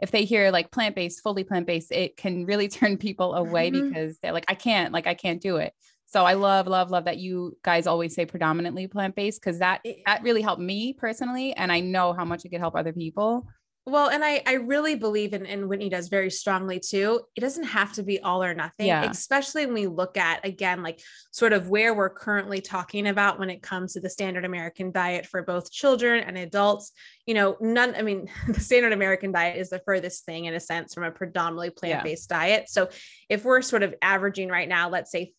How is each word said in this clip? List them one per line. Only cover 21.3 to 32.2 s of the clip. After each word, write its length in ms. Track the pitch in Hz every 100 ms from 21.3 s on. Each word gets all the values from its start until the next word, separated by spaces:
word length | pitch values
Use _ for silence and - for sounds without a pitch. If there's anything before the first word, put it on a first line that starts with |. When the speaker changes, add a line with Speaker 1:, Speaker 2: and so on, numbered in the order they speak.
Speaker 2:
sort 200 | - 226
of 160 | 208 180
where 240 | 208 226
we're 160 | 214 190
currently 540 | 190 214 202 202 196
talking 440 | - 185 175 208 202
about 300 | 196 202 -
when 120 | 190
it 120 | 180
comes 300 | - 185 185
to 80 | 175
the 80 | 185
standard 380 | - 190 180 180
American 440 | 175 165 180 185
diet 360 | 185 180 175 180
for 160 | 185
both 280 | 185 175 175
children 540 | - 277 247 240 233
and 140 | 196 185
adults. 540 | 170 202 202 208 - - - _ -
You 80 |
know, 240 | 214 196 190
none, 340 | 220 240 247
I 60 | -
mean, 260 | 214 196 190 -
<laughs> 100 | -
the 100 | 208
standard 340 | - 247 233
American 380 | 202 190 185 196
diet 260 | 180 170 175
is 100 | 180
the 140 | 185
furthest 400 | 202 190 180 -
thing 220 | - 165 170
in 80 |
a 60 | 165
sense 340 | - 170 -
from 100 | 175
a 60 | 170
predominantly 560 | - 151 180 170 165 170
Speaker 1:
Yeah. 300 | - 170 147
Speaker 2:
plant-based 340 | 156 165